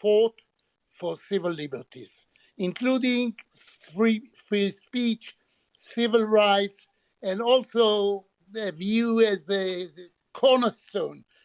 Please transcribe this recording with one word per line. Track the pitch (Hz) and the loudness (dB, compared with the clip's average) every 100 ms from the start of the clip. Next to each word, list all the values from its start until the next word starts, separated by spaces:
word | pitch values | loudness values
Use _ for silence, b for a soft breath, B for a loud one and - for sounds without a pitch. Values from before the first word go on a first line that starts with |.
fought | 208 214 226 - _ _ _ _ _ | 2 2 2 -2 _ _ _ _ _
for | _ 175 165 | _ -10 -10
civil | - 196 175 | -6 -4 -4
liberties, | 165 147 131 - 131 113 - _ b b - | -6 -8 -12 -14 -20 -20 -20 _ b b -8
including | 185 175 247 262 254 247 247 208 - _ - _ - | -8 -4 -2 0 0 0 -2 -6 -18 _ -20 _ -14
free, | 160 226 220 - _ _ | -2 0 0 -6 _ _
free | 208 196 | -2 -2
speech, | - _ 247 240 226 - - _ _ _ _ | -4 _ -4 -2 -4 -8 -20 _ _ _ _
civil | - - 233 226 | -12 -4 0 2
rights, | 214 214 208 202 202 - - _ _ _ | 4 4 4 2 0 -6 -20 _ _ _
and | 196 190 | -8 -4
also | 233 262 - 226 220 208 202 202 - _ _ | 2 2 2 2 2 2 0 -2 -8 _ _
the | 208 208 | -10 -8
view | 156 196 220 233 226 | -6 -2 0 2 2
as | 220 196 151 | 2 2 -4
a | 196 185 180 180 156 180 _ _ | -4 -4 -6 -10 -16 -20 _ _
cornerstone | - 269 254 233 - _ 196 156 147 _ _ | 0 2 4 2 -4 _ -6 -6 -8 _ _